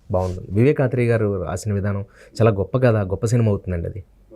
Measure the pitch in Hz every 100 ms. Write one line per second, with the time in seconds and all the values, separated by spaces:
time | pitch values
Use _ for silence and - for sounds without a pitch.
0 | - 92 92 90 - 98 127 151 127 123
1 | 117 113 107 98 80 98 107 101 101 101
2 | 101 - - - 113 98 95 131 127 110
3 | 95 95 113 120 110 98 - 87 87 98
4 | - _ _